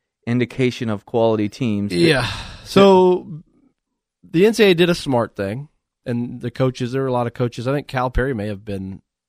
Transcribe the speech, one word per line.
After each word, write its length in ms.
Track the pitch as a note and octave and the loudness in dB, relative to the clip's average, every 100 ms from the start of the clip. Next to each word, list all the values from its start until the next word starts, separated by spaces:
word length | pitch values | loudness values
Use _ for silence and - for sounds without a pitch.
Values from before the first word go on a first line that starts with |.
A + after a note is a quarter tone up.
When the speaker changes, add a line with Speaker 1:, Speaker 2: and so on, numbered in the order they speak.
| _ _ - | _ _ -4
Speaker 1:
indication 640 | A#2+ A#2+ - B2+ - A2+ | -2 -2 -2 -2 -2 -6
of 160 | G#2 - | -6 -4
quality 420 | A#2+ A2+ A2 G#2 | 0 2 2 -2
teams. 440 | - B2 G#2 G2+ | -4 -4 -2 -2
Speaker 2:
Yeah. 380 | F3 E3+ C#3 A#2+ - - - | 2 2 2 -2 -6 -12 -16
So 800 | - G3 G3 F#3 F#3 F3+ - D#3 - _ _ _ _ _ _ _ | 0 4 6 6 4 2 -4 -16 -18 _ _ _ _ _ _ _
the 240 | _ D#3+ G#3 | _ 2 4
N 80 | |
C 100 | A#3 | 6
A 20 | G3+ | 4
A 40 | |
did 160 | E3+ F3 | 6 2
a 40 | |
smart 400 | F3 D3 B2 A2 | 0 0 -2 -2
thing, 340 | - G2 A#2+ D3 _ _ _ | -4 -6 -6 -12 _ _ _
and 360 | - A#2+ A#2+ B2 | -8 -6 -6 -8
the 100 | A#2+ | -8
coaches, 420 | - C3 B2 B2 | -2 -2 -2 -6
there 100 | C3 | -4
were 60 | C3+ | -2
a 40 | |
lot 140 | B2 A#2 | -2 -4
of 80 | |
coaches. 320 | - B2 A#2+ A#2+ | -2 -4 -4 -4
I 60 | |
think 160 | D3 C3 | -4 -4
Calipari 480 | C3 B2+ B2 C3 A#2+ | -4 -2 -2 -2 -2
may 100 | G#2 | -6
have 160 | G2 | -8
been 380 | G#2+ G2 F#2+ G2 _ _ | -8 -8 -8 -12 _ _